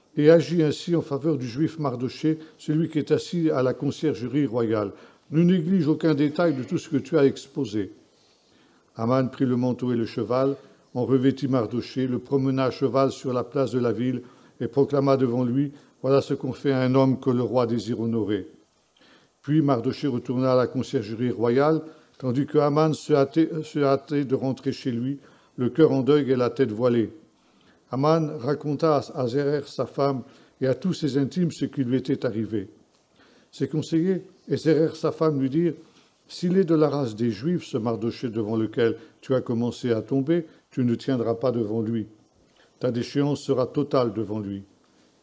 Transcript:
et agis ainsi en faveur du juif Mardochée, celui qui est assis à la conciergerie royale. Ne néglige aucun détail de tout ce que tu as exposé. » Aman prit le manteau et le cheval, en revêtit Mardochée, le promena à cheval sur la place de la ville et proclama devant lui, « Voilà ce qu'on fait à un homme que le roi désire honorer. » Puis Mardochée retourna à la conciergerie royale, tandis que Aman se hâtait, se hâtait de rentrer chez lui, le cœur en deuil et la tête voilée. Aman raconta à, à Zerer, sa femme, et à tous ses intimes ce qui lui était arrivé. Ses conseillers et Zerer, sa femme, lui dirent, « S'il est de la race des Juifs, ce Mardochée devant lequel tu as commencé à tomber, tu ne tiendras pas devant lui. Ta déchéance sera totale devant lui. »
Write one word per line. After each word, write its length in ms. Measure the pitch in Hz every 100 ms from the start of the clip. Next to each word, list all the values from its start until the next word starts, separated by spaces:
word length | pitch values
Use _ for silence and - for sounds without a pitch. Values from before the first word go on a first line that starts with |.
| _ -
et 140 | 147
agis 340 | 170 139 170
ainsi 320 | 151 135 - 165
en 60 |
faveur 360 | - 139 151 139
du 80 | 123
juif 320 | 123 156 -
Mardochée, 640 | 143 120 123 - 156 156 - -
celui 320 | - 156 165
qui 80 | 156
est 140 | 139
assis 380 | 156 - 175 160
à 120 | 143
la 100 | 127
conciergerie 760 | 123 143 - 156 - 123 139 135
royale. 460 | 120 113 110 101 - - _ -
Ne 120 | 151
néglige 440 | 175 185 160 190 147
aucun 260 | 151 165
détail 400 | 143 147 151 175
de 80 | 131
tout 160 | 120 175
ce 100 | -
que 80 | 139
tu 220 | - 156
as 80 | 139
exposé. » 640 | - - - 120 104 92 - _ _ _ _ _ _ _ _ _ -
Aman 340 | 113 131 127
prit 140 | -
le 120 | 131 120
manteau 360 | 127 123 123
et 40 | 117
le 100 | 107
cheval, 500 | - 107 127 135 139 - _ _
en 100 | 127
revêtit 440 | 113 131 135 131 135
Mardochée, 580 | 131 107 120 - 135 131
le 120 | 123
promena 460 | - 139 135 131
à 60 | 131
cheval 420 | - 131 131 135
sur 220 | - 139
la 100 | 123
place 260 | 117 143 127
de 80 | 123
la 140 | 120
ville 300 | 107 127 123 - - - -
et 100 | 117
proclama 500 | 139 139 143 139 131
devant 260 | 127 120
lui, « 280 | 127 175 147 - - _
Voilà 200 | 131 139
ce 100 | -
qu'on 220 | 139 135
fait 180 | - 143
à 80 | 131
un 140 | 127
homme 260 | 131 135 123
que 80 | 135
le 140 | 123
roi 240 | 117 123 120
désire 340 | 117 101 107
honorer. » 480 | 113 113 98 104 - - _ _ _ _ _ _ _ _
Puis 180 | - 156
Mardochée 480 | 143 127 120 - 147
retourna 460 | 120 131 127 131
à 20 | 127
la 100 | 120
conciergerie 640 | 131 117 135 104 110 123
royale, 520 | 107 117 127 147 160 156 - _ -
tandis 300 | 131 123 135
que 100 | 147
Aman 380 | 147 147 156
se 180 | 139 -
hâtait, 380 | 147 139 160 160 165
se 180 | 151 151
hâtait 440 | 139 139 - 143
de 100 | 131
rentrer 380 | 127 131 127 139
chez 180 | 113 135
lui, 280 | 117 127 139 - - _ -
le 120 | 120
cœur 240 | 139 156
en 80 | 135
deuil 300 | 127 151 127
et 60 | 127
la 120 | 120
tête 240 | 117 127
voilée. 400 | 104 123 117 101 - _ _ _ _ _ _ -
Aman 400 | 127 147 165 151 156
raconta 580 | 123 143 151 139 160 143
à, 240 | - 147
à 60 | 127
Zerer, 340 | 139 143 147 143
sa 180 | -
femme, 380 | 123 - - 127 - - - -
et 40 | 131
à 80 |
tous 200 | 127 185
ses 240 | 156 147 131
intimes 320 | 135 185 170
ce 160 | - 135
qui 180 | -
lui 120 | 120 127
était 280 | 131 135
arrivé. 460 | 127 104 104 107 92 - _ _ _ _ _ _ _
Ses 160 | - 139
conseillers 560 | 151 - 165 180 185 - - -
et 80 | 139
Zerer, 380 | 156 151 160
sa 180 | - 156
femme, 280 | - 160 143
lui 100 | 135
dirent, « 240 | 151 170 139 - _ _ _ -
S'il 300 | - 180 185
est 60 |
de 100 | 165
la 140 | 160 151
race 260 | 139 127
des 160 | 104 117
Juifs, 340 | 98 147 175
ce 140 | - 127
Mardochée 500 | 117 110 113 - 120
devant 280 | 110 107 113
lequel 420 | 107 131 117 - - _
tu 120 | -
as 60 | 131
commencé 520 | - 117 120 - 127
à 100 | 110
tomber, 440 | 104 135 135 170 160 - _
tu 140 | -
ne 100 | 120
tiendras 400 | 117 - 131 110
pas 160 | 113 131
devant 300 | 120 104 113
lui. 260 | 110 117 104 - _ _ _ _ _ -
Ta 120 | 127
déchéance 500 | 120 117 143 143 135
sera 260 | - 127 123
totale 460 | 147 139 139 120
devant 260 | 101 98 107
lui. » 260 | 98 98 101 _ _ _ _ _